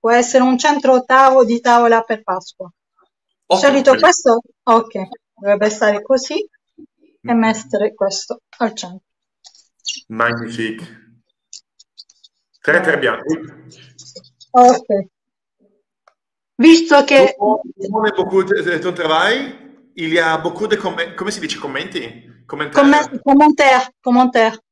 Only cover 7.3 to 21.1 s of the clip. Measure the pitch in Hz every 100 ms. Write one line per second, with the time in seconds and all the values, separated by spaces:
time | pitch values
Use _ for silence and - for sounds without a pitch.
7.3 | 233 220 220 - 202 214 - 196 196 -
8.3 | 240 _ - 226 220 180 185 _ _ _
9.3 | _ - _ _ _ - - _ 113 117
10.3 | 117 117 117 110 110 - - _ _ _
11.3 | _ _ - _ _ _ _ - _ _
12.3 | _ _ _ - 165 165 143 123 113 135
13.3 | 160 - - - - _ _ - - _
14.3 | _ _ 254 247 247 - 202 190 _ _
15.3 | _ _ _ _ _ _ _ _ _ _
16.3 | _ _ - 277 330 - 285 277 269 254
17.3 | - 208 214 - - 196 220 214 185 185
18.3 | 190 185 196 165 165 165 170 160 160 185
19.3 | 254 277 - - _ _ - 160 170 160
20.3 | 160 165 165 214 208 190 165 165